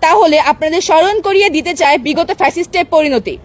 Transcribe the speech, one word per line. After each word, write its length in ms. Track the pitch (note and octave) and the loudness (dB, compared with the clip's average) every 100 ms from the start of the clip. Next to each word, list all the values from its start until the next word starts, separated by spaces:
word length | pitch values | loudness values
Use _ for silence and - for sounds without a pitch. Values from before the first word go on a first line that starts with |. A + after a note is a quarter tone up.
তাহলে 400 | D#4+ G4+ E4 D4+ | 0 4 4 2
আপনাদের 400 | C#4 D4 D#4 E4+ | 2 0 -2 -2
স্মরণ 400 | - D#4+ F#4 G#4+ | 0 2 2 0
করিয়ে 280 | G4+ G4 G4+ | 0 0 0
দিতে 220 | D#4 F4 | 0 -4
চাই 240 | F4 D4 C#4+ | -2 0 0
বিগত 320 | A#3+ D4 E4+ F4+ | 0 -2 -2 -2
ফ্যাসিস্টের 480 | C#4+ E4+ F4 F4+ | -2 -2 -4 -4
পরিণতি। 500 | F4 D#4+ D4+ B3 F#3 B2 | 0 0 0 -2 -6 -12